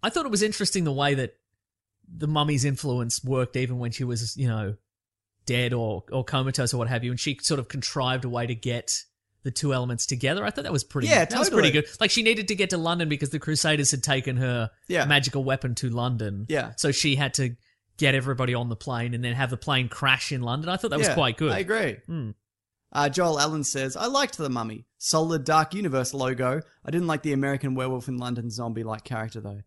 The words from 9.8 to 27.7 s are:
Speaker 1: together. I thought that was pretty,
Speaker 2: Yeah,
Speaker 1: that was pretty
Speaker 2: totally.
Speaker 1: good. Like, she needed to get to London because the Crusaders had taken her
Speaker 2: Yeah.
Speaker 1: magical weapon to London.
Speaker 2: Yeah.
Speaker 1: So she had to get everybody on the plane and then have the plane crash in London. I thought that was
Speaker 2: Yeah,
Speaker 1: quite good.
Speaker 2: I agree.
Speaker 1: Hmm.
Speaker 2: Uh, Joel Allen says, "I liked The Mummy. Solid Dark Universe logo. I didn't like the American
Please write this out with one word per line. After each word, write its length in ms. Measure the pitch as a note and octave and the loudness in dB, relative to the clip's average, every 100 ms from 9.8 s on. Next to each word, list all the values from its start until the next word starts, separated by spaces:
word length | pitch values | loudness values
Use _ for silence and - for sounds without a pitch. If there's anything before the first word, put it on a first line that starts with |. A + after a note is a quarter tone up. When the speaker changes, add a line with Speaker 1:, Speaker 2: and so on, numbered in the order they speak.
| B2 A#2+ - | 0 -2 -2
Speaker 1:
together. 360 | B2+ C3 E3+ G#3 | 0 0 0 0
I 40 | |
thought 140 | - | -2
that 80 | - | -2
was 100 | D3+ - | -2 -2
pretty, 240 | C#3+ D#4 | -2 4
Speaker 2:
Yeah, 160 | C#4+ E3+ | 6 6
Speaker 1:
that 120 | A#3+ | 2
was 120 | G4 | 2
pretty 180 | A3 E3 | 6 6
Speaker 2:
totally. 140 | D3 | 4
Speaker 1:
good. 140 | D3+ - | 0 0
Like, 100 | A3 | 0
she 120 | - | 4
needed 240 | A3+ A3 G3+ | 4 2 0
to 80 | G3+ | 0
get 140 | F#3+ | 0
to 60 | F#3 | 0
London 320 | E3 E3+ D#3+ | 0 0 0
because 200 | D3 C#3 | 0 0
the 100 | D3+ | -2
Crusaders 520 | - D3+ D#3 D3+ C#3+ | -2 0 2 4 4
had 100 | C#3+ | 2
taken 360 | C3 C3+ C3 B2 | 2 0 2 0
her 340 | C3 B2 A2+ _ _ | 0 0 -2 _ _
Speaker 2:
Yeah. 180 | F3 C#3 | 2 6
Speaker 1:
magical 380 | D3 C#3 C#3 | 4 4 -2
weapon 320 | C3+ C3+ C3 A#2+ | 0 0 0 -2
to 140 | C3 | -2
London. 560 | A#2+ B2 A#2+ G#2+ G2 G#2+ | 0 0 0 -2 -4 -2
Speaker 2:
Yeah. 220 | D3+ A#2 A2 | -2 -2 -2
Speaker 1:
So 140 | D3 | 0
she 220 | C#3 D3+ C#3 | 2 2 4
had 160 | C#3 - | 2 0
to 200 | C3 A#2+ _ _ _ _ | -2 -2 _ _ _ _
get 180 | D3 C3+ | 2 4
everybody 400 | B2+ B2+ B2+ B2 | 0 0 0 0
on 140 | B2 | -2
the 60 | A2+ | -6
plane 360 | - A#2+ A#2+ | -6 -4 -2
and 100 | A#2+ | -2
then 100 | B2 | -2
have 160 | A#2+ C3 | 0 -2
the 60 | B2 | -2
plane 300 | - C3+ B2 | 0 0 0
crash 420 | - C#3 B2+ - | 0 4 4 2
in 100 | C3+ | -4
London. 280 | A#2+ B2+ D#3+ | -2 -4 -2
I 80 | F#3 | -2
thought 120 | A#3 | -2
that 60 | D3+ | 2
was 120 | G#3 | 2
Speaker 2:
Yeah, 40 | |
Speaker 1:
quite 240 | D3+ C3+ A2+ | 4 2 2
good. 140 | D#3 | 0
Speaker 2:
I 80 | G2 | 0
agree. 380 | F#3 A3 F3 A2 - | 0 -2 -2 -4 -8
Speaker 1:
Hmm. 240 | E3 A#2 G#2 _ _ _ _ _ | -8 -8 -10 _ _ _ _ _
Speaker 2:
Uh, 160 | C#3 C#3+ | 0 0
Joel 300 | C#3 F3 D#3 | 2 2 4
Allen 240 | D3 D#3 | 2 2
says, 340 | C#3 C#3 C3+ B2+ | -2 -2 -4 -2
"I 80 | A#3 | -2
liked 320 | C4+ C#4 - | 0 0 -2
The 120 | D3+ | -4
Mummy. 360 | B2 A2+ A2 - _ | -4 -4 -8 -16 _
Solid 440 | - D#3+ D#3+ E3 | 0 2 2 0
Dark 300 | C3+ D#3 D#3 | 4 4 4
Universe 400 | F#3+ G3 C3+ B2 | 0 0 0 -2
logo. 480 | C#3 B2+ B2+ B2+ C#3 D#3 _ - | -2 -2 0 0 -2 -6 _ -4
I 60 | |
didn't 160 | D#3+ F3 | -2 0
like 160 | D3+ | 0
the 100 | D#3 | 0
American 400 | C#3 C#3 C#3 C#3 | 0 0 0 -2